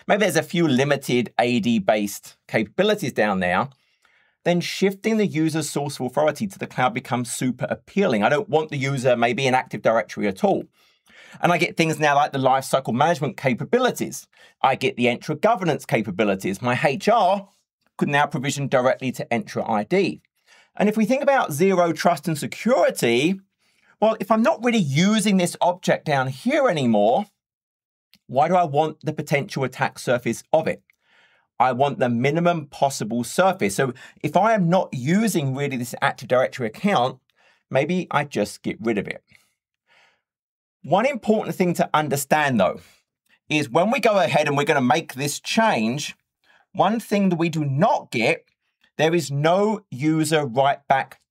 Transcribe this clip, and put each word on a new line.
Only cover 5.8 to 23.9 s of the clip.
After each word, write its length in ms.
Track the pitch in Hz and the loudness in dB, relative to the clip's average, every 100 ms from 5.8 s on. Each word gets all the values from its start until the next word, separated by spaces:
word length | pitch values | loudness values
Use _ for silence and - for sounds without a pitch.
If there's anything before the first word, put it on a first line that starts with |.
| 143 - | -6 -6
of 60 | 127 | -4
authority 420 | 143 156 147 101 | 0 0 0 -8
to 120 | - | -8
the 80 | 120 | -10
cloud 260 | - 127 | -2 0
becomes 380 | 123 - 120 120 | -2 -6 -6 -4
super 360 | - 131 - - | -4 -4 -4 -6
appealing. 540 | 110 - 190 208 107 | -8 -6 -2 0 2
I 60 | 110 | 2
don't 200 | 147 - | 0 0
want 200 | 156 156 | -2 -2
the 80 | 143 | -4
user 380 | 135 139 123 117 | -4 0 0 2
maybe 300 | 120 123 135 | 2 0 0
in 80 | |
Active 280 | 127 - 107 | 0 -2 -2
Directory 460 | 120 113 - 110 104 | 0 0 -2 -4 -4
at 160 | - | 0
all. 220 | 196 92 - _ _ _ _ - - - | 0 0 -6 _ _ _ _ -20 -20 -2
And 120 | 170 | 0
I 40 | 170 | 2
get 200 | 175 185 | -2 0
things 220 | 160 147 | 0 2
now 160 | 151 143 | 2 4
like 160 | 151 | 2
the 80 | 139 | 0
lifecycle 540 | 131 135 - 135 135 | 2 2 2 -2 0
management 440 | 117 160 170 143 - | 2 2 2 -4 -2
capabilities. 920 | 135 113 139 247 240 - - - - _ - - | -2 -2 0 0 0 -2 -8 -10 -18 _ -20 -2
I 140 | 135 131 | 0 0
get 220 | 135 - | -2 0
the 80 | 120 | 0
Entra 340 | 120 - 147 | 0 -6 -2
governance 460 | 208 226 170 135 - | 0 0 0 -2 -2
capabilities. 760 | 120 107 92 104 98 92 98 | -4 -4 -2 0 0 -4 -4
My 160 | 123 123 | -4 -2
H 240 | 156 139 208 | -2 -2 0
R 400 | 226 185 202 - _ _ _ _ - | 2 2 0 -4 _ _ _ _ -6
could 120 | 151 | -2
now 160 | 143 143 | 0 0
provision 420 | 143 143 143 135 | -2 -6 -6 -2
directly 440 | 131 131 123 131 | 2 2 0 -4
to 120 | - - | -8 -4
Entra 440 | 117 - 110 - | -4 -4 -8 -4
I 140 | 107 | -4
D. 380 | 107 185 160 - _ _ _ - _ - | 0 0 0 -6 _ _ _ -20 _ -2
And 140 | 208 | -2
if 80 | 214 | 0
we 80 | 214 | 0
think 160 | 262 | 2
about 320 | 285 262 - | 2 2 0
zero 400 | 143 196 180 170 | 0 2 4 2
trust 340 | 160 175 160 170 | 2 0 0 -2
and 100 | 147 | -6
security, 1040 | 123 - 220 277 285 - 120 117 165 190 _ _ _ _ _ | -6 -6 0 2 2 2 2 2 2 -2 _ _ _ _ _